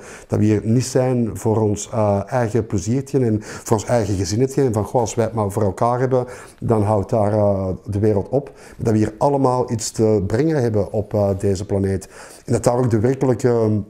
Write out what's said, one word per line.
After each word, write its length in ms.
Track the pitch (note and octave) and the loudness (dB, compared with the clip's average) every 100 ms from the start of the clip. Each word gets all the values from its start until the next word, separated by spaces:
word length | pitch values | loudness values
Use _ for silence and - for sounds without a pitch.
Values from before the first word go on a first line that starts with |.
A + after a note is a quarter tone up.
| - - - | -6 -20 -4
dat 120 | G#2+ | 2
we 60 | G#2+ | 2
hier 160 | G#2 | 2
niet 220 | A2 B2 A#2+ | 2 0 0
zijn 440 | C3+ B2+ B2 A2 | 0 0 0 -2
voor 280 | F#2+ A2+ G#2+ | -2 0 2
ons, 280 | G#2+ G2+ - | 0 -2 -4
eh, 320 | A2+ G#2 G2+ - | 0 0 0 0
eigen 400 | B2+ A2 A#2 G#2+ | -2 0 0 0
pleziertje 540 | G2+ G2 C3+ C3 C#3 | -2 -2 -2 -2 0
en 200 | A#2 G#2+ | 2 0
voor 340 | - - - G#2+ | -4 -14 -2 -2
ons 80 | - | 0
eigen 300 | A#2+ G2+ F#2+ | 0 0 -2
gezinnetje 480 | F2+ G#2+ C3 C#3+ | -2 0 0 0
en 100 | C3 | 0
van, 100 | G#2+ | 0
goh, 180 | G2 B2+ | -2 -2
als 140 | A2+ A#2+ | -2 -2
wij 100 | A2+ | -2
het 80 | |
maar 180 | A2+ G2+ | -2 -2
voor 120 | G#2 | 0
elkaar 360 | G2+ - A#2+ B2 | -2 0 0 0
hebben, 260 | C3 B2+ B2 - - - | 0 0 -2 -10 -20 -8
dan 240 | A#2+ A2 | 0 2
houdt 260 | G#2 G#2+ F#2 | 2 0 0
daar, 240 | A2+ G2+ | 0 2
eh, 340 | G#2+ G2+ G2 F#2 - A2 | 2 2 0 -2 -6 -6
de 140 | G2+ | 0
wereld 300 | G#2+ G2 - | 2 0 0
op. 220 | C3+ - - - - | -4 -4 -14 -20 -6
Dat 140 | A#2 | 0
we 60 | G#2+ | 2
hier 160 | G#2+ - | 2 0
allemaal 540 | C#3+ C#3 C3 B2+ A#2+ | 0 2 2 2 -2
iets 200 | A2+ - | -4 -4
te 320 | - G#2+ G#2+ F#2+ | 0 2 2 2
brengen 340 | A2+ D#3+ D3+ | 0 2 0
hebben 300 | A#2 G#2+ F#2 | 0 0 0
op, 220 | A2 G2+ | -4 -2
eh, 160 | G#2 G2+ F#2+ | 0 0 0
deze 260 | G2+ F#2 G#2 | -2 -2 -2
planeet. 420 | G2+ G2 F#2+ - - - - - | -2 0 -2 -6 -18 -20 -16 -4
En 80 | |
dat 100 | A#2 | 0
daar 140 | B2 B2 | 2 2
ook 120 | B2 | 2
de 100 | A2 | 2
werkelijke, 500 | B2 C3 C3 A2+ B2 | 2 2 0 2 2
ehm, 300 | A#2 A2 G#2 | 2 2 0